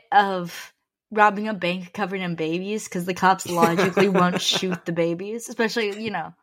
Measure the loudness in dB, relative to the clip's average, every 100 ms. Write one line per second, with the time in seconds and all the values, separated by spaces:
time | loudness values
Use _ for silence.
0 | 0 2 4 0 -6 -12 -18 _ _ _
1 | -6 4 4 4 -4 -2 -2 -4 -6 -6
2 | -4 -4 -4 -4 -2 -4 -4 -6 -4 -6
3 | -4 2 4 2 0 2 4 4 2 4
4 | 4 4 2 2 0 0 -2 -4 -4 0
5 | 0 -2 -6 -8 -8 -2 -2 0 -2 -4
6 | -6 -6 -8 -12